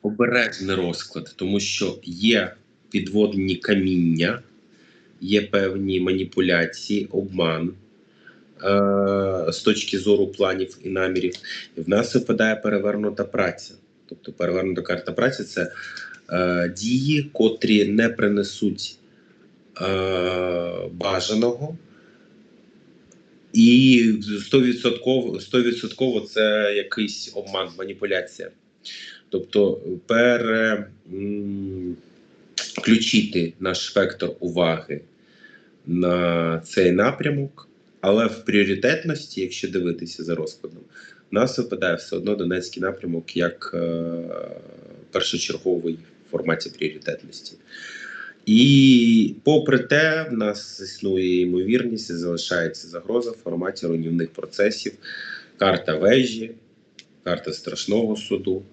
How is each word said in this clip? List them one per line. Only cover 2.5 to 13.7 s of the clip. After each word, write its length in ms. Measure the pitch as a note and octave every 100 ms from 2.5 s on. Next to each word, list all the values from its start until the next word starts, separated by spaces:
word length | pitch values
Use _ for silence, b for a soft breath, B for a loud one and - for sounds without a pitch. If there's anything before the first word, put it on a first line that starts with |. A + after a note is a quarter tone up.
| - _ _ _
підводні 640 | G2+ F2+ G#2 G2+ G2 F#2+ F2+
каміння, 880 | - G2+ F#2+ F2+ E2+ D#2+ F2 A#2+ - _ _ b b b b _
є 200 | F#2 G#2
певні 580 | G2+ G2+ F#2+ G2 G2 F#2
маніпуляції, 1080 | F2+ F#2+ F#2 - F2+ F2 E2 - - G#2 -
обман, 600 | - F#2+ F#2 E2 D#2+ E2+ - _ _ b b b b _ _
е, 880 | F#2+ G2+ G2+ G2 G2 G2 F#2+ F#2 E2
з 100 | -
точки 380 | - G#2 - G2
зору 280 | F#2+ G2+ F#2+
планів 500 | - G2 F#2+ F#2 -
і 60 | F#2+
намірів. 440 | F#2+ F#2 F#2 F2+ - B B B -
І 40 |
в 80 | D#2+
нас 260 | G#2 A#2 B2
випадає 400 | - G#2 A2 G#2+
перевернута 680 | G#2+ G#2 G#2 G#2 G#2 G2+
праця. 500 | G2+ - F#2 E2 -